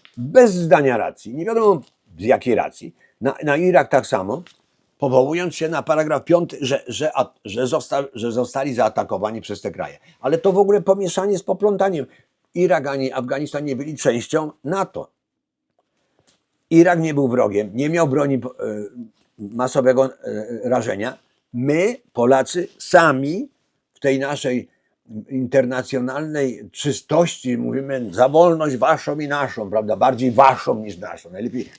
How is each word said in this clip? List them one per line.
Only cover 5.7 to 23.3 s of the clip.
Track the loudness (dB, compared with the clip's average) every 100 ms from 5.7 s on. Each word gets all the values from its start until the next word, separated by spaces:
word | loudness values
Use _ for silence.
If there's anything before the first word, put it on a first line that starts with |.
| -4
paragraf | -2 0 0 -2
piąty, | 2 2 2 -6
że, | -4 -4 -4
że, | -6 -4
a, | -2 -4 _
że | -10 -6 -4
zosta-, | -4 -4 -6 -6
że | -8 -6
zostali | -4 -4 -4 -4
zaatakowani | 0 0 -2 -4 -4 -4 -6
przez | -10 -10
te | -10
kraje. | -8 -10 -12 _ _
Ale | -2 0
to | 2
w | 2
ogóle | 4 2
pomieszanie | 2 0 0 -2 -2 -2
z |
poplątaniem. | -4 -2 0 2 0 0 -6 _ _ _ _
Irak | -2 2 2 0
ani | -4 -4
Afganistan | -4 -4 -6 -6 -6
nie | -6 -6
byli | -8 -2
częścią | 0 0 -2 -2 -2 -8
nato. | -4 -4 -4 -8 -14 _ _ _ _ _ _ _ _ _ _ _ _ _ _ _ _
Irak | 6 6 4
nie | 0
był | 0 2
wrogiem, | 2 2 0 -2
nie | -4 -2
miał | 0 2
broni, | 2 0
e, | -2 -4 -8 -8 -8 -10 -14 -20 _ _ -16
masowego, | -12 -6 -2 2 2 2
e, | 0 -4 -10 -10 -8 -8 -2
rażenia. | -2 -2 -6 -6 -10 _ _ _
My, | -4 0 0 0 -2 _
Polacy, | 0 4 4 2 -4 -8 _
sami | 4 6 6 2 -2